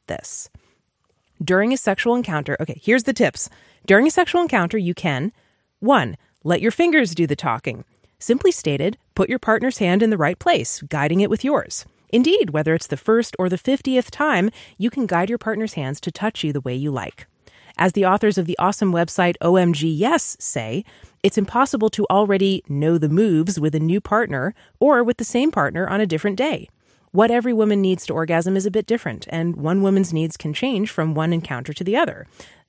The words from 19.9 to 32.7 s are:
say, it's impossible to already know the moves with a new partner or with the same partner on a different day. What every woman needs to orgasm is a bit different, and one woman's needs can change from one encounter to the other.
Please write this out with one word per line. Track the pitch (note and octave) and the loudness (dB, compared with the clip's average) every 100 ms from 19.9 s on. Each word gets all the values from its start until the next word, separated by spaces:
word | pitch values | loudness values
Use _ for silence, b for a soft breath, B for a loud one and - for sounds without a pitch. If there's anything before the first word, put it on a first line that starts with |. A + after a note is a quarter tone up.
| D#3 A3+ D#4+ - - | 0 2 0 -2 -8
say, | - C#3 A2 C3+ - b b b | -6 -6 -4 -6 -8 b b b
it's | G3 - | 0 0
impossible | G3 A#3+ C4+ A#3 G#3+ | 0 0 0 0 0
to | - G3+ | 0 0
already | F#3+ G#3 G3 G3 F#3+ - | 2 2 2 2 0 -4
know | C#3+ D3+ E3+ | -2 2 2
the | D3+ | 2
moves | D#3+ A3 D#3 E3+ F3+ | 2 4 2 0 -2
with | D3+ | -2
a | D3+ | 0
new | D#3+ G3 | 0 0
partner | - G#3 A#3 C#3 D3 - b b | 0 -2 -2 -4 -4 -8 b b
or | C4+ C4 | 4 4
with | A#3 A#3+ | 4 0
the | |
same | A3+ A#3+ D4 | -2 0 0
partner | A#3 C#3+ D#3+ F#3+ | 2 0 0 -2
on | G3 | 0
a | G#3+ | 0
different | D#3+ G#3 G3 | 0 -2 -2
day. | C#4+ C#4+ - _ _ _ _ | -2 -4 -8 _ _ _ _
What | F3+ A3+ | 2 4
every | A#3+ A#3+ | 4 2
woman | A3+ G#3+ G3+ | 2 2 2
needs | F#3+ F3+ - | 2 0 -2
to | |
orgasm | D3+ D#3+ E3 E3+ F#3+ | -4 0 0 0 0
is | G3 | 0
a | |
bit | G3+ - | -2 -2
different, | A#3 - A2 - | -2 -4 -10 -8
and | E3 E3+ E3+ | -4 -4 -2
one | D3+ F#3+ | 0 2
woman's | G3 G3 F#3 | 2 2 2
needs | E3 D#3+ - | 0 -2 -4
can | D#3+ | -8
change | D3+ C4 A3+ G#3+ | -4 -2 -2 -4
from | - D#3+ D#3 | -2 -2 0
one | D#3+ | 0
encounter | E3+ D#3+ B2+ C3 | -2 -4 -8 -8
to | D3 | -8
the | F3 A3+ | -2 0
other. | - - - B B B B | 0 -4 -16 B B B B